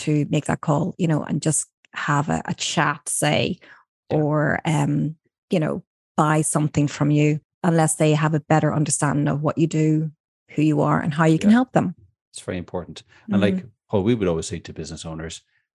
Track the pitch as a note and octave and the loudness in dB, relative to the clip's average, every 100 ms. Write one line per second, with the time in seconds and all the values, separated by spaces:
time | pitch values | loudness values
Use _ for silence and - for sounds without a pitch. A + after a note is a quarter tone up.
0 | - D3+ C#3+ D3+ - D#3+ - C#3+ F#3 - | 0 0 0 -2 -2 -4 0 0 -2 -2
1 | E3+ D3+ - D#3 D#3+ D3 - _ _ - | -2 0 -2 -4 -2 -2 -4 _ _ -8
2 | - D3 D3 D#3+ - F3+ - - D3+ D3 | -2 -2 0 -4 -4 -6 -4 -2 -2 -2
3 | - - D3 D3+ B2 F3+ - - _ _ | -8 -4 0 0 0 -4 -12 -20 _ _
4 | _ D3+ D3+ D3+ D3 F2+ - D#3 C#3+ D3 | _ -2 0 0 0 -2 -2 0 0 0
5 | D3+ D#3 _ _ _ F#3 - - - _ | -2 -6 _ _ _ -2 -2 -4 -10 _
6 | _ - D3+ D#3 D#3 D#3 D3+ - D3 - | _ 0 2 2 0 0 0 0 0 0
7 | D3 D3 D3+ D3+ - _ F3+ E3 D#3+ - | 2 4 2 0 -6 _ 0 2 2 2
8 | D#3 D3 D#3 D#3+ - D#3 D3+ A2 D3+ - | 2 4 2 -2 2 2 2 0 -2 0
9 | D3 C#3+ D3 D3 D3+ - E3 D#3+ D#3 D#3 | 0 0 0 0 -2 0 0 2 2 2
10 | D#3 - _ _ _ - D#3 D3 D3 D3+ | -2 -8 _ _ _ 0 2 2 2 0
11 | - D3 D#3+ D#3+ G3+ A#3 B3+ - B2+ - | 0 2 2 4 4 4 4 0 -2 -4
12 | _ _ _ - - F#2 - F2+ D#2+ - | _ _ _ -14 -8 -8 -8 -10 -10 -16
13 | - _ - G3 G#2 F#3 - _ _ G#2+ | -20 _ -4 0 2 0 -4 _ _ 0
14 | F#2+ A#2+ F#2 E2 D#2 E2+ - E2 D#2 D#2+ | 2 2 2 0 -4 -8 -10 -14 -12 -12
15 | E2 D#2+ D#2+ - - _ _ | -12 -10 -12 -14 -20 _ _